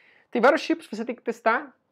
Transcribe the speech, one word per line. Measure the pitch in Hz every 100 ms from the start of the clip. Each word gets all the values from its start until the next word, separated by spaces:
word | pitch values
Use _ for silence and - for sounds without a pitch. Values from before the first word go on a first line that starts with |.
| _ _ _
Tem | 247
vários | 247 320
tipos, | - 320 -
você | 214
tem | 233
que | 240
testar, | - 226 226 254 277 _ _